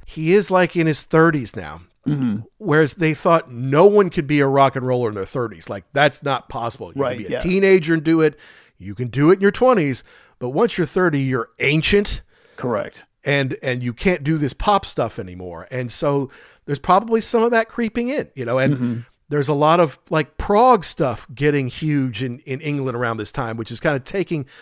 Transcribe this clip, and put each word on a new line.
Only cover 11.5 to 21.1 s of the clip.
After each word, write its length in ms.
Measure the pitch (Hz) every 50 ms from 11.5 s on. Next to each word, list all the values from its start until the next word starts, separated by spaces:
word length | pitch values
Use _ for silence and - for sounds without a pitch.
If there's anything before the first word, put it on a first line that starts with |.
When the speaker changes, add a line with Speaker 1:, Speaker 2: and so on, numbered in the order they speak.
| _ -
Speaker 1:
ancient. 640 | 127 139 151 160 - - 202 202 208 - - - - _ _ _ _ _ _
Speaker 2:
Correct. 480 | - - 123 113 101 98 - - - - _ _ _ -
Speaker 1:
And, 320 | 135 143 139 135 127 156 -
and 200 | - 131 123 123
you 120 | 123 120 117
can't 280 | - - 190 180 147
do 140 | 135 151 160
this 160 | 151 147 -
pop 320 | - - - 214 202 196 -
stuff 340 | - - 156 123 107 - -
anymore. 480 | 95 92 90 90 90 90 85 82 92 -
And 200 | 127 127 123 113
so 380 | - - 156 143 143 143 135 - - - - - _ _ -
there's 120 | - 147 -
probably 440 | - - 180 202 226 226 226 226
some 200 | - - - 226
of 80 | 226 240
that 180 | 240 226 226 226
creeping 380 | - 240 233 220 - 240 240 254
in, 220 | 294 285 - - -
you 100 | 135 120
know, 140 | 113 123 131
and 160 | 135 143 143
Speaker 2:
Mm-hmm. 260 | 127 123 120 113 117 120 _ _ _ _ -
Speaker 1:
there's 180 | 147 147 135 143
a 60 | 147
lot 260 | 143 151 156 165 170
of, 180 | 170 147 - _ _ -
like, 260 | 175 156 151 _ _
prog 480 | - - - 208 208 247 262 240 190 -
stuff 420 | - - - 151 127